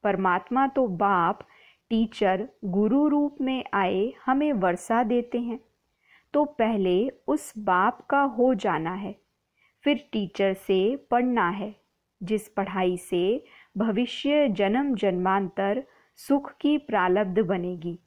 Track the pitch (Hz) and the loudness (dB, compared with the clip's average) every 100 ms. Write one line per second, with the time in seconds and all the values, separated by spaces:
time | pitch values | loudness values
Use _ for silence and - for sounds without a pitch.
0 | 208 190 190 180 - 247 269 262 247 170 | 0 0 2 0 0 0 0 0 -2 0
1 | 202 185 170 190 - _ - _ _ 226 | 2 4 2 -2 -10 _ -20 _ _ 0
2 | 226 - 202 190 240 _ 202 185 208 269 | 0 0 0 0 -4 _ -4 0 2 2
3 | 302 294 294 285 262 262 - 202 190 190 | 2 2 0 -2 -4 -4 -4 -2 0 0
4 | 226 - - 269 302 254 185 175 - 226 | -2 -4 -2 0 2 2 0 -2 -2 0
5 | 226 240 240 240 240 226 _ _ _ _ | 2 0 0 -6 -6 -8 _ _ _ _
6 | _ _ _ 196 196 - 220 220 185 180 | _ _ _ 0 0 0 0 2 2 2
7 | 262 - - 302 - 220 202 180 202 - | 0 -4 -4 -4 -4 -8 0 2 2 -2
8 | - 277 277 226 247 226 208 156 160 190 | -2 0 0 2 2 2 0 -2 -4 -6
9 | 196 208 _ _ _ _ _ _ 285 285 | -10 -14 _ _ _ _ _ _ -2 -2
10 | - 220 196 - 196 190 - 190 196 277 | -2 -6 -4 0 0 0 0 2 2 -2
11 | - 240 247 233 220 208 220 208 _ _ | -2 0 2 0 0 -2 -8 -12 _ _
12 | _ _ 180 214 208 - 190 190 185 180 | _ _ -4 -4 -2 -6 -4 0 0 -2
13 | - 180 180 254 - - _ 190 226 202 | -4 -2 0 -2 -6 -20 _ -2 0 0
14 | 240 - 277 302 285 196 196 233 285 226 | -2 -2 0 2 2 2 0 2 0 0
15 | 202 180 180 196 190 - 196 233 269 _ | 0 0 0 0 0 -2 -2 -2 -6 _
16 | _ - - 277 277 - 285 294 294 214 | _ -20 0 0 0 -4 0 0 0 0
17 | 180 185 202 185 180 190 175 180 165 170 | 2 2 2 0 0 -2 -4 -6 -8 -10